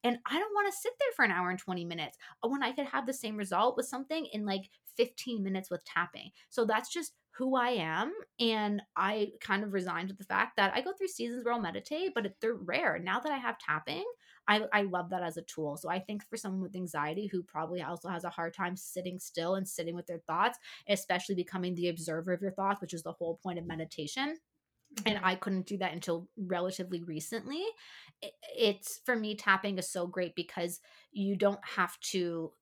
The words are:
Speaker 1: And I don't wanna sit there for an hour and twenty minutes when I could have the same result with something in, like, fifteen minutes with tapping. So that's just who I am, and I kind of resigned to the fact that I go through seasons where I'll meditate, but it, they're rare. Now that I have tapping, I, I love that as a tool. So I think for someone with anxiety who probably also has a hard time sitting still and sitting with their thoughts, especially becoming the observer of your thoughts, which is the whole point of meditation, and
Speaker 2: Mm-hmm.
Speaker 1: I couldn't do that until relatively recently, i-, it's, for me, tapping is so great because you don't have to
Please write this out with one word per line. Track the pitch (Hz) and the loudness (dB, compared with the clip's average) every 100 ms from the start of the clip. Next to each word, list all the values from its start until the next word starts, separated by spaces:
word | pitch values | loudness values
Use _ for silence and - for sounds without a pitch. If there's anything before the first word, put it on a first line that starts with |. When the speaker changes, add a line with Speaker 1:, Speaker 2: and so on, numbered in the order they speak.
Speaker 1:
And | 240 240 - | 2 0 0
I | 294 | 0
don't | 427 | 2
wanna | 415 403 | 2 2
sit | 381 466 494 | 0 -4 2
there | 554 | 0
for | 453 | 4
an | 226 | 4
hour | 180 180 | 4 2
and | 185 | -2
twenty | - 180 | -2 -4
minutes | 170 170 151 - - - | -2 -4 -6 -8 -20 -4
when | 233 277 | 0 2
I | 247 | 0
could | 262 269 | 0 0
have | 269 247 | 0 0
the | |
same | 254 220 214 | -4 -4 -4
result | 196 180 233 254 | 0 4 4 4
with | 240 | -2
something | 254 269 320 294 | -6 -4 -4 -2
in, | 208 208 | -4 -2
like, | 196 190 _ - - | -2 -4 _ -12 2
fifteen | 233 - 254 226 | 2 2 -6 -2
minutes | 196 190 190 | 0 -2 -2
with | 175 | -6
tapping. | - - 175 - 185 - - | -2 -2 -2 -6 -18 -20 -6
So | - | 0
that's | 220 214 254 | 2 2 0
just | 339 311 _ _ | -6 -6 _ _
who | - 262 | -2 2
I | 262 247 | 4 4
am, | 240 160 160 247 427 - - | 2 0 0 0 -4 -12 0
and | 233 220 214 208 - - | 2 4 2 0 -2 0
I | 190 214 202 - | 0 2 0 -2
kind | - 196 | 0 0
of | 208 | 2
resigned | 196 180 165 185 | 0 0 -2 -4
to | |
the | 196 | -8
fact | 196 196 233 - | 0 2 4 4
that | 196 | 4
I | - | 4
go | 262 | -2
through | 381 370 | -2 -4
seasons | - 233 247 | -2 -4 -2
where | 233 | 0
I'll | 240 | 0
meditate, | 196 202 - 302 370 | 0 -4 -4 -2 0
but | 262 202 | 0 -2
it, | - | 0
they're | 226 | 0
rare. | 226 175 - 233 170 | 0 2 4 4 2
Now | 185 214 | 2 0
that | 294 | 2
I | 277 | 0
have | 240 226 | 0 -2
tapping, | - 156 - 330 427 480 - - - | 0 0 0 -4 -4 -8 -18 -4 4
I, | 214 214 | 4 6
I | 208 | 4
love | 196 180 175 | 4 0 0
that | 185 | -2
as | 175 160 | -2 -4
a | |
tool. | 165 - 151 147 | -8 -4 -2 -2
So | 165 | -2
I | 180 | -4
think | 190 208 | -2 -8
for | - 220 | -6 -6
someone | 196 190 | -4 -4
with | 190 | -4
anxiety | 185 180 156 151 165 208 | -4 -4 -2 -2 -2 -2
who | 185 | -4
probably | 175 151 160 180 | -4 -4 -2 -2
also | 165 170 175 | -4 -6 -4
has | 175 | -4
a | 175 | -4
hard | 170 165 | -4 -4
time | 170 180 185 | -2 -4 -4
sitting | - 185 180 185 | -6 -6 -6 -8
still | - - 170 | -6 -2 0
and | 190 190 | 0 0
sitting | - 165 | -4 -4
with | 175 170 | -4 -6
their | 165 | -8
thoughts, | - 165 226 247 - - - | -2 2 2 2 -16 -14 0
especially | 196 - 180 - 185 | 0 2 0 2 0
becoming | 180 190 180 | 0 0 0
the | 175 175 | 2 0
observer | 165 165 160 180 | 0 -2 -2 4
of | 180 | 6
your | 196 | 6
thoughts, | 185 196 202 | 2 2 2
which | 185 | 0
is | 165 | -4
the | 165 | -6
whole | 165 170 165 | -2 -2 -2
point | 185 170 | -4 -4
of | 170 | -4
meditation, | 160 160 - 147 - 277 320 _ _ _ _ _ 294 214 | -4 -4 -4 -4 -2 -2 -4 _ _ _ _ _ -2 0
and | 208 | 2
Speaker 2:
Mm-hmm. | |
Speaker 1:
I | 185 185 | 2 2
couldn't | - 190 180 | 0 -2 -2
do | 202 | -2
that | 185 | -2
until | 160 170 165 180 - | -2 -2 -2 -4 -8
relatively | 185 180 180 185 180 175 | -2 0 0 -2 -4 -4
recently, | 170 156 - 226 233 302 415 440 - - - _ | -4 -6 -4 -6 -4 -4 -4 -6 -18 -20 -20 _
i-, | - - - - | -14 -14 -12 2
it's, | 220 196 - - | 2 2 -6 -6
for | - 240 | 0 0
me, | 214 214 | 0 0
tapping | - 190 202 190 | 4 4 4 -2
is | 180 | -2
so | 185 180 | -2 -2
great | 185 180 | 0 -2
because | - 170 - 175 180 - - _ | -2 -6 -2 -4 -4 -14 -20 _
you | 208 196 190 | -2 0 4
don't | 202 196 | 4 4
have | - - 180 - | -4 0 0 0
to | - 190 175 165 160 _ | -2 0 0 0 -4 _